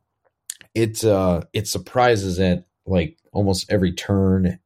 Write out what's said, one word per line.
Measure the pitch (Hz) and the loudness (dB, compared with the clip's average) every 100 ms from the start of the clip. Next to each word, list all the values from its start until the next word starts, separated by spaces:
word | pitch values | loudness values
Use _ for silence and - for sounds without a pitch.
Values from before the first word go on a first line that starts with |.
| _ _ _ _ - - - 113 | _ _ _ _ -20 -20 -8 -2
it, | 113 110 | -2 0
uh, | 110 98 92 85 - | 0 2 2 0 -4
it | 107 - | -8 -6
surprises | - - 127 123 110 95 87 | -8 -4 2 2 2 0 0
at, | 92 87 - _ - | 0 0 -6 _ -2
like, | 92 80 - _ | -2 -2 -8 _
almost | - 98 92 - | -2 -2 -2 -2
every | 104 92 | 0 0
turn. | 92 - 98 95 95 90 - | -2 -2 0 2 2 0 -2